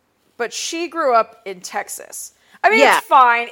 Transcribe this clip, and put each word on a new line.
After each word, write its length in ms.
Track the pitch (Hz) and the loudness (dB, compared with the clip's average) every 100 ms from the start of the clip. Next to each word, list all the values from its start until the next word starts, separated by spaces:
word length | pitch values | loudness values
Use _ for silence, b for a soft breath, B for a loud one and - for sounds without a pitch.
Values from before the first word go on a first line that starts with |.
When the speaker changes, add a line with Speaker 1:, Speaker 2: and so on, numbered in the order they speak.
| _ _ _ - | _ _ _ -12
Speaker 1:
But 160 | 233 | -10
she 360 | - - 330 339 | -8 -10 -8 -8
grew 260 | 330 285 | -4 0
up 280 | 226 220 - | 0 0 -8
in 160 | 196 180 | -18 -16
Texas. 720 | - 214 - - - - - b b b | -12 -12 -12 -14 -16 -18 -18 b b b
I 60 | 370 | 0
mean, 100 | 440 | 4
Speaker 2:
Yeah. 180 | 254 170 | 4 2
Speaker 1:
it's 80 | - | 4
fine. 420 | 294 247 233 233 | 4 6 2 -2